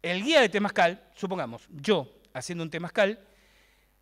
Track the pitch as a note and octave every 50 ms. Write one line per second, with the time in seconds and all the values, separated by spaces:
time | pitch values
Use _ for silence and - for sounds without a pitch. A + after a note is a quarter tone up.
0 | - E3 F3+ F#3 G3+ C4+ E4 D4+ B3+ G#3 E3+ G3+ G3+ G3+ - - F#3 E3+ F3+ -
1 | - _ _ - - F#3 F#3+ F3+ D3+ A#2 A#2 A#2 - - - D3+ C#3 G#3+ G#3+ E3+
2 | C3+ - - _ _ _ - - - - F3+ E3+ E3 D#3+ D3 E3 E3+ E3+ - -
3 | G3+ F#3+ A3 A#3 - _ _ _ _ _ _ _ _ _ _ _ _ _ _ _